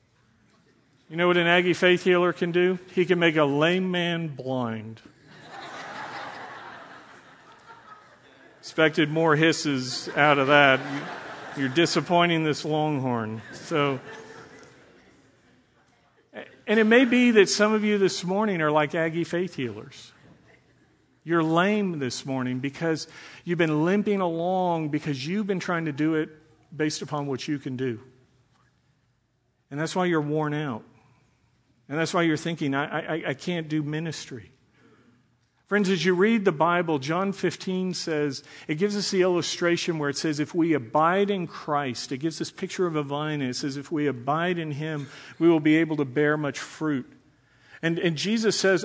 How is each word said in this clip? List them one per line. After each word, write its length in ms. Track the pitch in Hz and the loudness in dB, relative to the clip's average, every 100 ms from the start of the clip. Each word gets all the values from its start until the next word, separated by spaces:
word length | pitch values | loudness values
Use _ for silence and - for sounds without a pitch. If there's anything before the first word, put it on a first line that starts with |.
| _ _ _ _ _ _ _ _ _ _ - | _ _ _ _ _ _ _ _ _ _ -10
You 60 | 165 | 0
know 100 | 175 | 2
what 100 | 175 | 4
an 100 | 170 | 4
Aggie 280 | 175 180 | 4 4
faith 300 | 165 185 180 | 4 4 4
healer 280 | 185 180 175 | 4 4 2
can 180 | 170 175 | 0 0
do? 280 | 170 180 185 - | 2 2 0 -4
He 120 | - | 0
can 140 | 175 175 | 2 4
make 180 | 170 156 | 4 4
a 80 | |
lame 460 | 143 143 160 180 185 | 2 4 2 2 0
man 380 | 180 170 170 165 | -2 -2 -4 -6
blind. 760 | 131 127 131 120 110 110 113 - _ - - - - - - - - - - - - - - - - - - - - - - - 906 - - 1077 - - _ _ - - _ | -8 -6 -4 -4 -6 -10 -16 -20 _ -20 -20 -20 -16 -16 -14 -14 -12 -12 -12 -12 -14 -16 -16 -16 -18 -20 -20 -20 -20 -20 -20 -20 -20 -20 -20 -20 -20 -20 _ _ -20 -20 _
Expected 500 | - - 156 156 147 | -8 2 2 2 0
more 260 | 160 165 147 | 2 2 4
hisses 720 | 160 156 151 135 127 - - 151 | 4 2 0 -2 -4 -8 -6 2
out 220 | 147 143 | 4 4
of 80 | 135 | 6
that. 340 | 147 143 131 139 143 151 - - - - - | 8 8 6 0 -8 -8 -12 -14 -16 -12 -6
You're 100 | 135 | -2
disappointing 760 | 135 170 175 147 175 175 165 | 2 2 2 2 2 4 2
this 200 | 156 139 | 0 -2
Longhorn. 800 | 160 156 151 143 131 117 110 110 - | -2 -2 0 -2 -2 -2 -4 -8 -12
So, 480 | - - 160 143 131 - - - - - - - - - _ _ _ _ _ _ _ _ _ _ _ _ _ _ 226 - - | -14 -4 0 0 -2 -8 -18 -18 -20 -20 -20 -20 -20 -20 _ _ _ _ _ _ _ _ _ _ _ _ _ _ -18 -18 -10
and 140 | - 220 | 0 4
it 60 | |
may 200 | 214 233 | 6 6
be 280 | 262 247 247 | 6 6 6
that 160 | 220 196 | 8 6
some 260 | - 208 | 6 2
of 80 | 214 | 4
you 140 | 208 208 | 2 4
this 240 | 185 - | 2 0
morning 400 | 175 196 214 180 | -4 0 0 0
are 80 | 151 | 2
like 240 | 151 147 | 2 2
Aggie 300 | 175 165 160 | 0 -2 -2
faith 320 | 160 170 185 - | -4 -2 -4 -6
healers. 560 | 123 104 127 - - _ - - _ _ _ _ _ _ _ _ | -8 -8 -14 -18 -20 _ -20 -20 _ _ _ _ _ _ _ _
You're 180 | 156 170 | -2 0
lame 560 | 160 165 190 214 196 160 | 2 4 2 2 0 -4
this 260 | 131 - | -6 -6
morning 360 | 139 135 127 127 | -6 -4 -4 -4
because 480 | 139 139 165 156 - - - - | -6 -4 -2 -2 -6 -18 -20 -12
you've 140 | - 170 | -4 0
been 260 | 165 151 | 2 2
limping 360 | 165 202 208 202 | 2 2 0 -2
along 680 | 180 165 170 185 180 165 156 | -2 -2 -2 -2 -2 -2 -2
because 380 | 147 156 139 139 | -4 -4 -6 -4
you've 220 | 196 202 | -4 -4
been 120 | 185 | -4
trying 260 | 175 170 160 | -2 -2 -2
to 60 | |
do 220 | 139 156 | -2 0
it 160 | 156 - - _ _ _ | 0 -2 -8 _ _ _
based 280 | 143 156 151 | -4 -4 -4
upon 240 | 147 151 143 | -6 -6 -4
what 200 | 127 - | -6 -6
you 100 | 147 | -6
can 180 | 139 127 | -6 -6
do. 240 | 131 110 - _ _ _ _ _ _ _ _ _ _ _ _ _ _ _ - | -6 -6 -12 _ _ _ _ _ _ _ _ _ _ _ _ _ _ _ -12
And 60 | 139 | -6
that's 180 | 160 190 | -4 -2
why 100 | 180 | 0
you're 140 | 160 | 0
worn 340 | 147 151 151 | 0 -2 -2
out. 300 | 147 151 113 - _ _ _ _ _ _ _ _ _ - | -4 -4 -8 -12 _ _ _ _ _ _ _ _ _ -8
And 100 | 147 | -4
that's 160 | 160 | 0
why 80 | 180 | 2
you're 140 | 170 151 | 2 0
thinking, 380 | 165 165 147 | -2 -4 -2
"I, 420 | 139 151 156 - 156 | -2 -2 -4 -4 -4
I, 60 | 170 | -4
I 40 | |
can't 340 | 127 - 175 160 | -6 -4 -6 -4
do 140 | 156 | -4
ministry." 680 | 147 156 165 147 - 123 90 _ _ _ _ _ _ _ _ _ _ _ - | -4 -6 -6 -8 -12 -16 -16 _ _ _ _ _ _ _ _ _ _ _ -2
Friends, 220 | 202 190 | 0 2
as 160 | 190 | 2
you 100 | 170 | 2
read 300 | 180 208 226 | 4 4 4
the 80 | 190 | 2
Bible, 460 | 151 160 175 170 151 | 2 2 2 2 0
John 340 | 131 170 196 | 0 -2 -2
fifteen 600 | 190 180 - - 185 185 | -2 -4 -4 -6 -4 -4
says, 500 | 170 - 156 147 131 - - - | -6 -4 -2 -2 -4 -12 -14 -8
it 60 | |
gives 200 | 156 202 | -2 -2
us 160 | 208 185 | -2 -2
the 120 | 196 | 2
illustration 760 | 185 175 - - 175 170 - 160 | 2 2 -2 -2 0 0 0 -2
where 120 | 143 | -2
it 60 | 135 | -2
says, 220 | 160 147 | -2 -2
"If 160 | 147 | -2
we 200 | 175 165 | 0 2
abide 560 | 147 113 151 165 190 202 | 0 0 2 2 2 0
in 160 | 196 170 | -2 -6
Christ," 680 | - - 147 139 113 - | -8 -4 -2 -2 -6 -8
it 60 | 131 | -6
gives 200 | 160 156 | -6 -6
this 120 | 165 | -10
picture 360 | - 190 - 180 | -8 -8 -4 -2
of 80 | |
a 80 | 151 | -2
vine, 380 | 139 143 151 151 | -4 -4 -4 -4
and 100 | 131 | -4
it 60 | 123 | -4
says, 200 | 151 139 | -6 -6
"If 140 | 135 | -6
we 160 | 156 147 | -2 -2
abide 520 | 123 123 156 175 175 | -2 -2 -2 0 -2
in 120 | 160 | -4
him, 360 | 139 156 151 131 - - - | -6 -6 -6 -8 -14 -14 2
we 100 | 165 | 4
will 120 | 165 | 6
be 160 | 156 156 | 6 4
able 200 | 165 151 | 4 -2
to 80 | |
bear 320 | 139 131 147 151 | -2 0 2 2
much 220 | 147 131 | -2 -6
fruit." 520 | - - 156 139 - - _ _ _ _ _ - | -12 -6 -2 -2 -6 -16 _ _ _ _ _ -6
And, 180 | 165 170 | -4 0
and 180 | 175 151 | 0 0
Jesus 420 | 170 226 220 - | -2 0 2 2
says, 260 | 190 185 | 2 2